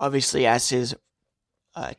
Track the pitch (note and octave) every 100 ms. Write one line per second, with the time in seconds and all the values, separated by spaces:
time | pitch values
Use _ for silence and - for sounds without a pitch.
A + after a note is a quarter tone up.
0 | C#3 C#3 C3+ - A#2+ A#2 - B2 A#2+ -
1 | _ _ _ _ _ _ _ F3 -